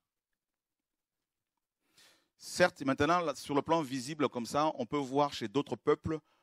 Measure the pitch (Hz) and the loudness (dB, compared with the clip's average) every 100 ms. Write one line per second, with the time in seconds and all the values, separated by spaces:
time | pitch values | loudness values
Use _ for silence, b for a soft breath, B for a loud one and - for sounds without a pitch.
0 | _ _ _ _ _ _ _ _ _ _ | _ _ _ _ _ _ _ _ _ _
1 | _ _ _ _ _ _ _ _ b b | _ _ _ _ _ _ _ _ b b
2 | b b b _ - - 175 - 135 135 | b b b _ -6 2 2 2 -2 2
3 | 147 175 165 131 - 143 147 165 135 135 | 4 2 0 -4 -2 -2 2 0 0 -4
4 | 123 156 127 123 110 143 156 - 117 147 | -6 0 0 0 -4 0 0 -2 -4 -4
5 | 131 139 143 - 113 135 - 117 - 151 | 0 0 0 -2 -4 -2 -2 -2 0 0
6 | 160 156 - _ | 0 -8 -10 _